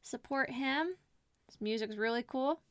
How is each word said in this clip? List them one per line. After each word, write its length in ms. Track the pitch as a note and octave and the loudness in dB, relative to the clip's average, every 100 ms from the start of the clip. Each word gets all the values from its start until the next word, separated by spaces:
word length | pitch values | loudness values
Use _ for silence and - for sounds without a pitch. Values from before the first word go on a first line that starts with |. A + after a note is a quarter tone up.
Support 480 | - A#3+ - C4+ C4 | -8 -10 -2 0 0
him. 440 | B3 C4+ C#4 E4 F#4 _ _ _ _ - | 0 0 2 0 -2 _ _ _ _ -20
His 140 | - | -6
music's 360 | G#3+ A3 G#3+ G#3+ | -2 0 -2 0
really 280 | A3 A#3 | 2 2
cool. 360 | A#3+ C4 C4+ D#4+ _ | 0 0 0 0 _